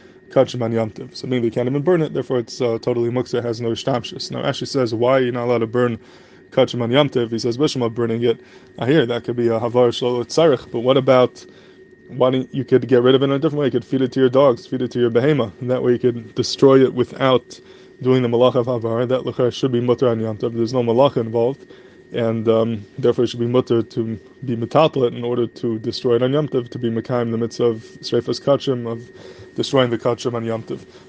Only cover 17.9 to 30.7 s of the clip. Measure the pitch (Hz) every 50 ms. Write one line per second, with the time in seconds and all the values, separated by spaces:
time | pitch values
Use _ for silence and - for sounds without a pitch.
17.9 | - - 127 127 127 131 123 117 117 117 127 127 123 127 117 123 127 117 113 113
18.9 | 113 117 127 120 131 123 - 117 117 - 127 120 - - - 135 123 120 123 123
19.9 | 120 - 135 123 117 113 110 110 107 95 127 120 117 117 117 110 127 127 120 117
20.9 | 113 120 139 143 - 131 113 113 113 117 117 127 135 - - - - - - -
21.9 | - - - - - 123 117 113 113 113 110 113 113 113 113 117 113 104 101 -
22.9 | - 135 123 120 117 - 120 110 - 117 120 117 120 127 123 - 120 117 113 -
23.9 | - 127 113 113 110 95 - - - - 135 127 120 113 120 117 - 147 160 151
24.9 | - 139 127 117 120 120 120 120 123 120 120 113 - - - 120 113 110 113 120
25.9 | - - - 123 117 117 127 131 139 151 151 131 - 127 120 123 - 123 123 117
26.9 | 113 113 - - 127 120 120 117 113 113 117 113 - - 123 120 113 110 - -
27.9 | - - - - 123 120 - - 120 - - 139 139 127 - 139 131 123 117 113
28.9 | 117 117 123 - - - - - - - - - - - 110 - 139 135 127 120
29.9 | 117 110 - 123 120 - - 127 120 117 113 113 113 110 110 -